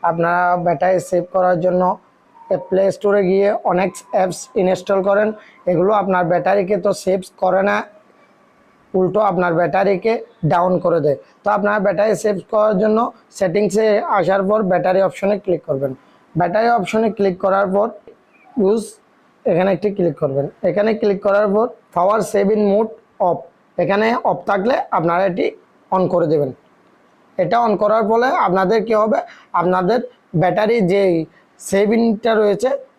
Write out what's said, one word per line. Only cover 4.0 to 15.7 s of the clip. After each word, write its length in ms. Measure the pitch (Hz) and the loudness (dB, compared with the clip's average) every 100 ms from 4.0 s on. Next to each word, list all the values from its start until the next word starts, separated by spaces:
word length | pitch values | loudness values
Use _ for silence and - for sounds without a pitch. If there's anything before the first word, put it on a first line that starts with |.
| - | -6
অ্যাপস 280 | 214 190 180 - 233 | -2 -2 -4 -8 -2
ইনস্টল 440 | 185 185 185 196 | 0 0 0 -2
করেন, 300 | 190 202 214 214 - - - | 2 0 0 -4 -16 -10 -2
এগুলো 260 | 175 190 | 0 2
আপনার 300 | 214 196 185 175 | 0 0 0 0
ব্যাটারিকে 520 | 175 180 202 185 202 | 0 2 0 0 0
তো 160 | 196 | 0
সেভ 260 | 185 - 190 180 - | -2 -2 -2 -4 -4
করে 240 | 185 190 | 0 2
না, 200 | 196 202 - - _ _ _ _ _ _ _ _ _ | 2 -2 -4 -16 _ _ _ _ _ _ _ _ _
উল্টো 260 | 190 185 190 | -2 0 2
আপনার 340 | 214 180 180 | 0 0 0
ব্যাটারিকে 600 | 165 175 190 196 190 220 233 - _ 151 | 0 0 2 0 0 0 -2 -6 _ 0
ডাউন 340 | 175 185 180 | 2 2 0
করে 200 | 175 170 | 0 0
দেয়। 180 | 147 135 - _ | 0 -2 -6 _
তো 40 | 202 | -2
আপনারা 280 | 208 202 208 | 0 0 0
ব্যাটারি 360 | 196 190 214 185 | 0 0 0 0
সেভ 200 | 214 196 - | -2 -4 -2
করার 240 | 220 214 196 | 0 2 2
জন্য 320 | 214 214 240 - _ | 2 0 -2 -6 _
সেটিংসে 560 | - 190 170 208 190 220 208 339 220 | -4 -2 0 0 2 2 2 0 0
আসার 260 | 170 196 | 2 0
পর 160 | 190 214 | 0 0
ব্যাটারি 380 | 196 180 185 185 | 0 0 2 2
অপশনে 380 | 190 - 196 208 | 0 -2 -4 -4
ক্লিক 220 | 190 170 | -2 -6
করবেন। 260 | - | -4